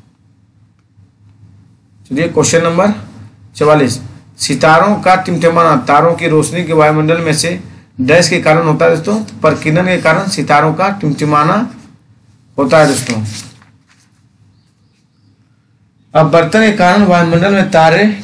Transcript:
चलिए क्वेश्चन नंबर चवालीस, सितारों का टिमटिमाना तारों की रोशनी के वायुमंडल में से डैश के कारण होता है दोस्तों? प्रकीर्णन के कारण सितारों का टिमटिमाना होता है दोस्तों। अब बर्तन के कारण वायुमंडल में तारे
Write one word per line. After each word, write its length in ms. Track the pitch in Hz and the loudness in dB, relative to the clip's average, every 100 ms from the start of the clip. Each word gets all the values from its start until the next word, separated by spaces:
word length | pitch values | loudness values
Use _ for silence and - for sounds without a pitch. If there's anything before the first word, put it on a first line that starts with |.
| _ _ _ _ _ _ _ _ _ _ _ _ _ _ - _ _ _ _ _ - | _ _ _ _ _ _ _ _ _ _ _ _ _ _ -20 _ _ _ _ _ -10
चलिए 180 | 131 170 | -4 -4
क्वेश्चन 360 | 160 143 165 | -2 0 0
नंबर 300 | 170 170 202 214 - - - - - - | 0 0 0 -2 -8 -20 -20 -20 -14 -2
चवालीस, 460 | 151 151 127 - - - - - | 2 2 0 -4 -12 -20 -20 -10
सितारों 580 | - 131 160 165 196 185 | -6 -2 2 2 2 0
का 200 | 180 185 | 2 0
टिमटिमाना 600 | 185 170 170 170 165 139 | 0 -2 0 2 2 0
तारों 400 | - - 170 165 | 0 2 2 0
की 120 | 170 | 0
रोशनी 360 | 156 151 175 | 0 -2 -4
के 100 | 165 | -4
वायुमंडल 440 | 160 151 156 156 170 | 0 2 2 0 -2
में 160 | 160 | -2
से 300 | 143 165 180 - - _ - | -4 -4 -6 -12 -20 _ -6
डैश 280 | 127 170 160 | 0 2 2
के 120 | 175 | 0
कारण 240 | 156 160 160 | 0 0 0
होता 200 | 143 165 | 0 0
है 100 | 160 | 0
दोस्तों? 200 | 202 220 | -2 -4
प्रकीर्णन 720 | 214 - 156 - 156 160 185 | -6 -4 -2 -2 -2 -2 0
के 160 | 175 | 0
कारण 260 | 160 170 196 | 0 0 -2
सितारों 460 | 160 139 147 156 | -6 -2 0 0
का 160 | 156 196 | -2 -4
टिमटिमाना 800 | 196 151 143 151 147 151 202 247 - - _ _ _ _ _ _ - | -4 -6 -4 -2 0 0 0 -4 -10 -20 _ _ _ _ _ _ -6
होता 200 | 135 160 | 0 2
है 100 | 131 | 2
दोस्तों। 360 | 123 - 110 107 - - - _ _ _ _ _ _ _ _ _ _ _ _ _ _ _ _ _ _ _ _ _ _ _ _ _ 151 | 0 -4 -6 -8 -10 -16 -20 _ _ _ _ _ _ _ _ _ _ _ _ _ _ _ _ _ _ _ _ _ _ _ _ _ 0
अब 160 | 151 | 2
बर्तन 400 | 165 165 220 220 | 2 2 2 2
के 60 | 208 | 2
कारण 260 | 180 202 | 2 4
वायुमंडल 500 | 196 175 165 170 196 | 4 2 2 2 2
में 180 | 196 185 | 0 2
तारे 500 | 165 160 175 214 208 | 4 4 4 2 -2